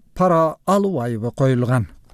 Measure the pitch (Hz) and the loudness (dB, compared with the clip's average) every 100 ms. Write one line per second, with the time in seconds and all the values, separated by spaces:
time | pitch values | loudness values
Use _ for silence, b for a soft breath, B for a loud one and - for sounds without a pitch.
0 | _ - 185 165 160 - - 202 202 160 | _ -2 2 2 0 -2 -2 0 0 -4
1 | 120 113 117 - 135 123 120 127 98 - | -4 -4 -6 -2 0 2 0 0 -2 -10
2 | _ | _